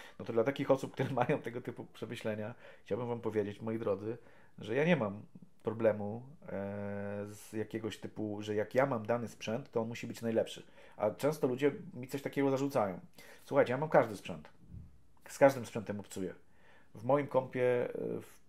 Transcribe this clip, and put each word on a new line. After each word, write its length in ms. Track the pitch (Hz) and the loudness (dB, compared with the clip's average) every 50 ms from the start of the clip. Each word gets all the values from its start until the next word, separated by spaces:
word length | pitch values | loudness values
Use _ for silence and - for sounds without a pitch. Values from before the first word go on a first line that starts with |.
| - - - - | -18 -14 -12 -10
No 60 | 101 | -6
to 80 | - 113 | 0 4
dla 100 | 117 110 | 4 4
takich 280 | 139 139 - 135 - | 4 2 2 4 4
osób, 220 | 135 131 - - - | 4 4 2 -2 -2
które 160 | - 131 117 135 | -2 -2 0 2
<laughs> 60 | 120 123 | 2 2
mają 180 | - 147 - | 2 2 0
tego 200 | - 120 120 123 | -2 -4 -8 -8
typu 240 | - 123 113 - 113 | -8 -8 -10 -10 -12
przemyślenia, 680 | - - - 113 110 117 - - 110 107 107 104 110 123 - - - - - - | -14 -12 -10 -10 -8 -8 -6 -4 -4 -4 -4 -6 -8 -10 -12 -18 -20 -20 -12 -6
chciałbym 240 | - 101 117 123 | -4 -4 -2 -2
wam 140 | 117 120 117 | -2 -4 -4
powiedzieć, 400 | 110 110 104 107 101 104 98 - | -2 0 2 2 0 0 -2 -6
moi 180 | 113 113 110 113 | -4 -4 -4 0
drodzy, 380 | 117 107 98 98 104 110 120 - - - - - - - - - | 0 0 0 0 -2 -6 -6 -8 -10 -18 -20 -20 -20 -20 -16 -10
że 160 | 104 104 117 | -6 -2 0
ja 100 | 135 156 | 2 4
nie 100 | 175 180 | 4 4
mam 260 | 135 110 101 98 107 - - - - - - - - - | 4 2 0 -2 -6 -10 -14 -18 -20 -20 -20 -14 -6 -4
problemu, 580 | 117 110 113 113 110 104 104 101 104 110 120 127 135 - - | -2 2 4 6 6 6 4 0 -4 -6 -8 -10 -14 -16 -16
e, 80 | - - 98 98 98 101 101 101 101 101 101 101 101 101 101 101 104 | -10 -8 -6 -4 -4 -4 -6 -6 -6 -6 -6 -6 -6 -4 -4 -6 -6
z 280 | 104 104 104 - - 107 | -8 -10 -14 -12 -6 -4
jakiegoś 440 | 110 107 - - 110 113 107 - | -4 -4 -4 -4 -4 -4 -4 -6
typu, 440 | - - 98 - - 110 107 104 104 | -8 -10 -10 -6 -4 -4 -4 -4 -4
że 140 | 107 107 104 | -4 -2 0
jak 200 | 107 104 - - | 0 0 2 4
ja 100 | 123 139 | 4 4
mam 200 | 139 131 110 107 | 4 2 0 0
dany 220 | 110 117 120 117 | 0 0 0 0
sprzęt, 440 | 101 - - - 110 110 135 139 - | -4 -10 -8 -4 -4 -4 -4 -4 -2
to 100 | - 120 | -2 -2
on 60 | 110 | -2
musi 200 | 113 117 - - | -2 -4 -6 -8
być 140 | 117 110 - | -8 -6 -4
najlepszy. 420 | 117 113 113 107 98 - - - - - - - - - - | -2 2 2 2 2 2 -2 -12 -14 -18 -20 -20 -20 -18 -4
A 140 | - 101 107 | 0 0 0
często 360 | - - 131 143 156 151 151 | 2 2 2 0 2 2 0
ludzie 240 | 131 123 127 143 143 - - - - - | 0 2 2 2 2 2 0 -6 -12 -12
mi 140 | 123 131 | -10 -8
coś 140 | - - 139 | -6 -6 -6
takiego 300 | - - - 143 139 139 | -4 -2 0 2 2 4
zarzucają. 480 | 135 131 139 139 139 123 104 95 90 87 - - - - - - - - - | 4 2 2 2 2 2 2 2 0 -6 -10 -16 -18 -20 -20 -20 -20 -16 -6
Słuchajcie, 260 | - - 139 120 117 | 2 4 6 6 6
ja 60 | 123 | 4
mam 120 | 139 156 156 | 0 2 6
każdy 260 | - 151 123 110 104 | 6 6 6 4 0
sprzęt. 340 | - - - 87 76 - - - - - - - - - - - - - - - - - | -8 -8 -8 -10 -10 -12 -16 -20 -20 -18 -16 -16 -14 -14 -16 -18 -20 -20 -20 -20 -20 -18
Z 100 | - - | -8 4
każdym 280 | - 139 135 127 123 113 | 6 8 8 8 4 -4
sprzętem 340 | - - 120 101 - 101 101 | -6 -6 -6 -4 -6 -6 -8
obcuję. 340 | 95 - - 98 95 85 - - - - - - - - - - - - - | -8 -8 -6 -6 -6 -6 -6 -10 -16 -20 -20 -20 -20 -20 -20 -20 -20 -20 -14
W 80 | 110 113 | -4 0
moim 240 | 123 139 147 139 | 2 2 2 2
kompie, 640 | 135 - 131 131 127 - 127 123 123 123 123 - - | 2 2 0 0 0 0 2 2 4 4 2 0 -2
e, 320 | - - 113 113 117 113 | -4 -4 -4 -4 -4 -6
w 180 | - - - - - | -8 -12 -18 -20 -14